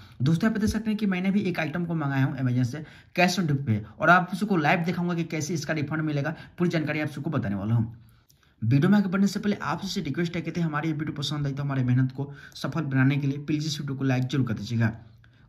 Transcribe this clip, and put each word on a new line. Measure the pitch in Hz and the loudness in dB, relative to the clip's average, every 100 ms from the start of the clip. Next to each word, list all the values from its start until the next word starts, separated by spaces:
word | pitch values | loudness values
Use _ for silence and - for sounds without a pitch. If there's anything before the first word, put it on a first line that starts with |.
| - - | -16 -2
दोस्तों, | 131 165 220 | 2 2 2
आप | 220 | 2
देख | 208 | 0
सकते | 208 214 | 0 -2
हैं | 208 | 0
कि | 202 | 0
मैंने | 180 190 | 0 0
भी | 202 | 0
एक | 180 170 | 0 -2
आइटम | 151 180 | -2 -2
को | 170 165 | -2 -2
मंगाया | 143 135 | 0 2
हूँ | 139 135 | 0 0
Amazon | 131 123 | 0 2
से | 117 151 160 - - - | 0 -2 -12 -18 -4 2
cash | 180 202 | 2 2
on | |
delivery | 160 131 127 | 0 0 0
पे | 104 - - | -2 -2 0
और | 156 | 6
आप | 180 175 | 6 4
सबको | 190 214 180 | -2 0 2
लाइव | 147 180 | 4 2
दिखाऊंगा | 165 170 175 | 0 -2 -2
कि | 170 160 | -2 -2
कैसे | 156 151 | -4 -4
इसका | 170 - | -4 -4
रिफंड | 156 143 156 | -4 -2 -2
मिलेगा। | 156 143 147 165 - - | -2 -2 -2 -6 -10 -2
पूरी | 175 | 0
जानकारी | 170 151 151 | 0 -2 -2
आप | 151 | -4
सबको | - 160 | -6 -4
बताने | 139 104 101 | -2 -2 -2
वाला | 104 | 0
हूँ। | 117 117 - - _ _ _ _ _ | 0 0 -6 -20 _ _ _ _ _
वीडियो | 110 139 180 | 2 4 6
में | 208 | 6
आगे | 190 | 4
बढ़ने | 196 196 | 2 2
से | - | 2
पहले | 208 - | -2 -2
आप | 139 170 | -4 -4
सबसे | 190 202 | -4 -6
रिक्वेस्ट | 151 160 170 175 | -4 -2 -2 -4
है, | |
कहते | 165 175 | -6 -2
हैं | 165 | -2
हमारी | 147 160 | 0 -2
ये | |
वीडियो | 151 156 | -2 -4
पसंद | 151 135 151 139 | -4 -4 -4 -4
आई | |
तो | 135 | -4
हमारी | 143 135 | -2 0
मेहनत | 127 123 131 | 2 4 2
को | - 139 - - | -2 -8 -10 -18
सफल | - 139 156 | -8 -6 -4
बनाने | 147 131 131 143 | 0 4 4 4
के | 139 | 0
लिए | 143 | -2
प्लीज | - 156 156 | -2 -2 -2
इस | - | -4
वीडियो | 143 135 | -6 -2
को | |
लाइक | 135 127 | 0 0
जरूर | 127 143 113 | 0 0 0
कर | |
दीजिएगा | 101 101 117 - - - - - _ | -2 -2 0 2 0 -12 -20 -20 _